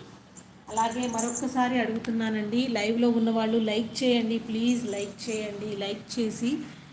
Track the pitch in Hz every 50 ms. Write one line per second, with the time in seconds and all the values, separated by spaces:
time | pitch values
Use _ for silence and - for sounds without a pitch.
0 | - - - - - - - - - - - - - - 214 220 226 233 226 247
1 | 247 240 226 226 233 240 233 - 269 247 254 254 247 247 254 247 220 220 220 226
2 | - 240 226 226 226 220 220 214 208 208 226 247 262 247 226 208 208 220 233 240
3 | 240 240 226 226 226 226 226 226 226 220 226 233 220 214 208 240 233 - - -
4 | 262 254 240 233 226 220 233 220 - 226 220 226 233 247 247 233 - 202 196 202
5 | 202 196 202 - - 233 214 214 214 208 202 202 208 214 202 196 196 202 220 220
6 | - - - 247 226 214 202 - 233 247 302 - - - - - - -